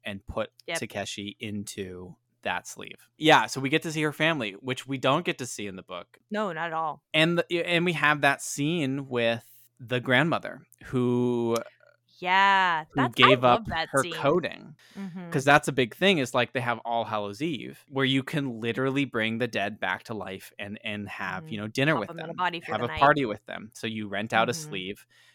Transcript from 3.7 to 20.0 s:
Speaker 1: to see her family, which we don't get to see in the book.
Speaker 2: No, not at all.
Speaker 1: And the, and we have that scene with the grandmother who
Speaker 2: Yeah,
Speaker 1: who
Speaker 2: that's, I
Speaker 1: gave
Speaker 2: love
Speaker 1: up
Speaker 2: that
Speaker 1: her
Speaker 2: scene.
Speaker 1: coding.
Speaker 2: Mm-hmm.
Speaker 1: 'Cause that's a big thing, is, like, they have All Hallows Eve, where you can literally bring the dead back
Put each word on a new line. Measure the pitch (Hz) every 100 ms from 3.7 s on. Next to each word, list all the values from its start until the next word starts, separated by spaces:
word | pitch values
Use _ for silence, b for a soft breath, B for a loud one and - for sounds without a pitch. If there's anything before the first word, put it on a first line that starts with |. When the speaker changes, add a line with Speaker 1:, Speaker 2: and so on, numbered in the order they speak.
| 156
Speaker 1:
to | 165
see | 156
her | 151
family, | 143 156 156 107
which | 95 131 127 -
we | 135
don't | 131 151 175
get | 165
to | 123
see | - 104
in | 95
the |
book. | 90 90 87 _ -
Speaker 2:
No, | 208 208
not | 160 170
at |
all. | 160 160 - _
Speaker 1:
And | 156 160 170
the, | 165 175 170
and | 170
we | 175
have | 151 147 147
that | 143 139
scene | - - 147 175 135 139 135
with | 123 117 117 - - _ -
the | 120 127
grandmother | 123 127 165 117 - 87 - - -
who | 127 123 123 123 120 117 113 - _ _ _ _ -
Speaker 2:
Yeah, | 180 190 196 196 185 160 160
Speaker 1:
who | -
Speaker 2:
that's, | 135 -
I | 127
Speaker 1:
gave | 131
Speaker 2:
love | 123 123
Speaker 1:
up | 220
Speaker 2:
that | 165 160
Speaker 1:
her | 135
Speaker 2:
scene. | 170
Speaker 1:
coding. | 160 143 175 127 - - 151 B B
Speaker 2:
Mm-hmm. | 196 175 175
Speaker 1:
'Cause | 160
that's | 135 147 -
a |
big | 135 120
thing, | - 190 180
is, | 123
like, | 127 120
they | 131
have | 120 113
All | - 117
Hallows | 110 107 101 101
Eve, | 165 131 123 - -
where | 135
you | 135 135
can | 131 156 139 113
literally | 117 113 135 135 135
bring | 117 110 113
the | 120
dead | 113 101 107
back | 95 92